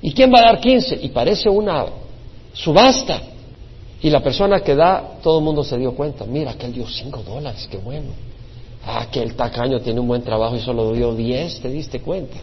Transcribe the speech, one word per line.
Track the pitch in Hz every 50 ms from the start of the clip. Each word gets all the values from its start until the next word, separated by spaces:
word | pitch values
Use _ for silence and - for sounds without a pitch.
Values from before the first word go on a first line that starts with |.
¿Y | - 170
quién | 139 - 262 254 254
va | 247
a | 233
dar | 226 226 -
quince?" | - 240 262 247 202 - - -
Y | - 143
parece | - 131 117 151 208 202 - 220
una | 196 202 214 208 170 147 107 - - - - - - - - - - - - - -
subasta. | - - 165 147 180 226 269 254 - - - - 120 - - - - - - - - - - - - - - - -
Y | - 156
la | 147 135
persona | - 143 123 - 202 202 202 185
que | - - 143
da, | 139 160 175 190 - - - - - -
todo | 165 160 160
el | 151
mundo | 156 156 147 143
se | 113 - 120
dio | 127 127 120
cuenta, | 127 143 151 139 - 110
"Mira, | 104 123 147 156 131
aquel | 113 - - 123 123
dio | 127 117 -
cinco | - - - 131 143 113 101
dólares, | 95 101 131 151 135 110 - - -
qué | - 95
bueno. | 98 117 131 151 147 127 117 - - - - - - - - - - - - - -
Ah, | 113 113 117 117 113
que | - 135
el | 117 113 113
tacaño | - 123 120 - 120 120 131 131 120
tiene | - 120 113 120
un | 123 120
buen | 120 120
trabajo | 120 120 113 110 110 113 120
y | 120
solo | 110 123 123 117 113 110 113
dio | 117 120 120 117
diez, | 113 117 117 123 131 160 170 - -
¿te | - 131
diste | 131 151 151 - - 127
cuenta?" | - - 170 196 156 - - -